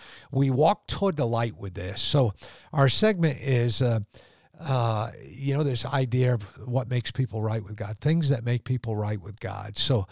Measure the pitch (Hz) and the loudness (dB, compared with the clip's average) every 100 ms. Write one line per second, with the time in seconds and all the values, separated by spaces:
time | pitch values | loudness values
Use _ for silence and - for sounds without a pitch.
0 | - - - 131 135 131 160 208 - - | -20 -20 -4 0 2 4 4 2 -4 -2
1 | 196 151 117 113 117 - 98 90 92 104 | 0 0 0 0 -2 -4 -10 -8 -6 -4
2 | - 151 113 - - - - 151 135 - | 0 2 2 0 -16 -20 -4 2 4 4
3 | 214 185 160 - 135 123 120 - 123 110 | 4 4 2 0 0 2 2 2 2 0
4 | 101 - - _ _ - 160 127 117 107 | -4 -14 -20 _ _ -12 -2 0 0 0
5 | 107 - 65 110 139 139 143 120 123 139 | -4 -8 -16 -6 -2 0 0 0 0 0
6 | 127 127 127 120 98 - 120 123 123 123 | 0 2 2 2 -2 -12 -4 -2 0 -2
7 | - - 123 113 110 113 98 104 98 110 | -2 -2 -2 -2 -2 -2 -6 -8 -8 -2
8 | 151 165 143 123 117 120 - 127 117 107 | 2 2 2 0 0 -2 0 -2 -2 -2
9 | 104 104 104 101 98 98 101 104 - 117 | -2 -4 -8 -10 -8 -8 -8 -2 2 2
10 | - | 0